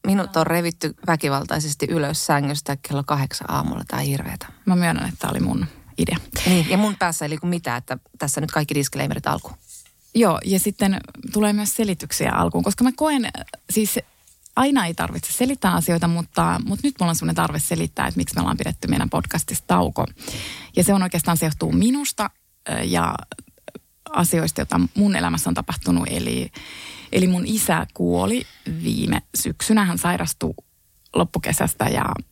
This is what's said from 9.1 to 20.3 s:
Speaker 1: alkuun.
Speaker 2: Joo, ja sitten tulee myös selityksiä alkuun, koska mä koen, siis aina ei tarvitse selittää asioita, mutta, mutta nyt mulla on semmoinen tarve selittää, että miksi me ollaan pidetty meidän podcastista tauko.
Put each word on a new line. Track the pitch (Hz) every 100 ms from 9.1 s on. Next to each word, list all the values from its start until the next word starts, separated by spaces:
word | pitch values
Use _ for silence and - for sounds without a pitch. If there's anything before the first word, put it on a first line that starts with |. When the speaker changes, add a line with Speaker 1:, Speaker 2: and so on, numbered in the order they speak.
| 143 -
Speaker 1:
alkuun. | 147 - - _ - - _ _
Speaker 2:
Joo, | 226 214 -
ja | - 190
sitten | 208 196 196 190 - - -
tulee | 208 208
myös | 208 208 -
selityksiä | 214 175 - - -
alkuun, | 175 175 170
koska | 175 196
mä | 247 254
koen, | 311 285 220 - - - -
siis | 214 214 - - _ _ _ - -
aina | 269 277 175
ei |
tarvitse | 165 170 - -
selittää | - 254 277 190
asioita, | 175 165 170 170
mutta, | 170 160 - 165 170
mutta | - 196 285
nyt | -
mulla | 175
on | 165
semmoinen | 160 160
tarve | 156 151
selittää, | - 165 165 - -
että | -
miksi | -
me | -
ollaan | 85 -
pidetty | - - -
meidän | - -
podcastista | 160 - 170 - - -
tauko. | 180 175 - - - -